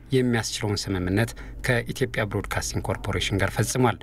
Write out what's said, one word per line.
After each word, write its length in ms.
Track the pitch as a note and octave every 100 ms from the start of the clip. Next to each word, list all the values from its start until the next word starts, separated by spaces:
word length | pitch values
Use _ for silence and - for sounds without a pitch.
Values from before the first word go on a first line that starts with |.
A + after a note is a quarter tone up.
| -
የሚያስችለውን 680 | B2+ B2 A#2 G#2 - G#2+ G2+
ስምምነት 520 | - F#2 F2+ G2 A#2 - - -
ከኢትዮጵያ 640 | - A#2+ A2+ - A#2+ B2
ብሮድካስቲንግ 600 | G#2+ G2+ - - - F#2+
ኮርፖሬሽን 540 | - - - F2+ - G2
ጋር 140 | G2
ፈጽሟል። 460 | - A2 B2+ B2 -